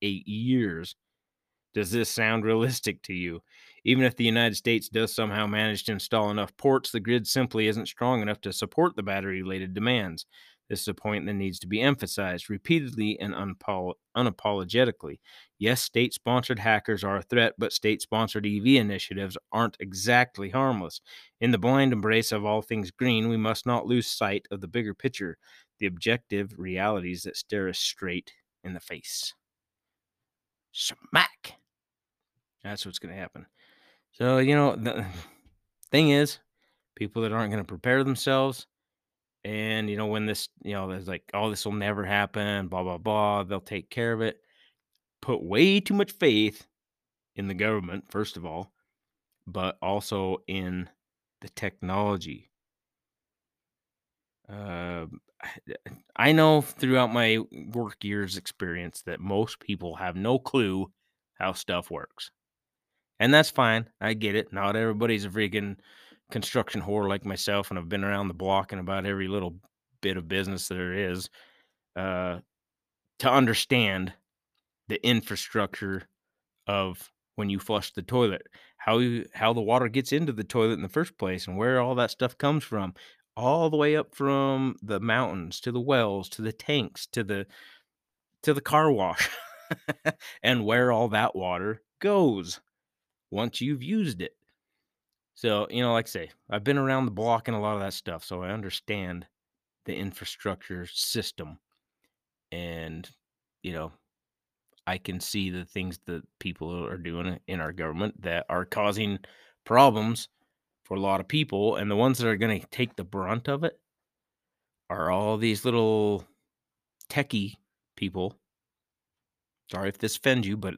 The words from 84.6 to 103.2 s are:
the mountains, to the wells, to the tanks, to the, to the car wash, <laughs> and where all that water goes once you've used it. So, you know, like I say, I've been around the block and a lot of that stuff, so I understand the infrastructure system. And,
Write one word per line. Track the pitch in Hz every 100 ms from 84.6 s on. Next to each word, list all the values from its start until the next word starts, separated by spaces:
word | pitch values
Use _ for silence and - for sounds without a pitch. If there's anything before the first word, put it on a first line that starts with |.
| 131 -
the | 104 98
mountains, | 113 117 117 92 85 -
to | 123
the | 120
wells, | 131 135 107 98 92
to | -
the | 110
tanks, | - - 147 101 - -
to | 123
the, | 101 101 98 - - - _ _ _ _ _ _
to | -
the | 143
car | - 151 156
wash, | 117 92 - - - - - - 170 -
<laughs> | - 156 - - -
and | 120 127
where | 107 117 123
all | 113 117
that | 107 117 92
water | 90 90 101 113 _ -
goes | 196 202 160 101 87 - _ _ _ _ _ _ -
once | 101 117 -
you've | 127 143
used | 135 220 175 90
it. | 85 _ _ _ _ _ _ _ _ _ _
So, | - 117 104 104
you | 120
know, | 120
like | 117 113
I |
say, | 98 80 _ -
I've | 101
been | 104 143
around | 135 135 127
the |
block | 101 113 113 117
and | 110
a |
lot | 107 104
of |
that | 98
stuff, | - - 82
so | - 90
I | 90
understand | 107 98 - - 104 90 87 90 _ _ _ _ _ -
the | -
infrastructure | 98 - 98 - 104 92 - 90 87
system. | - - 117 - - 78 78 _ _ _ _ _ _ _ _ _
And, | 85 85 82 82 80 92 _